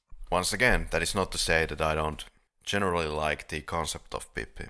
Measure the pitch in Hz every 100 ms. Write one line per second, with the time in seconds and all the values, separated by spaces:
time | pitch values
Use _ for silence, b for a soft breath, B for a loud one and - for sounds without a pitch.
0 | _ - - 87 90 101 123 90 80 82
1 | 85 104 92 78 - 82 80 78 78 78
2 | 78 - - _ _ _ - 101 95 85
3 | 78 76 78 73 - 78 - 85 76 -
4 | - - - - 57 -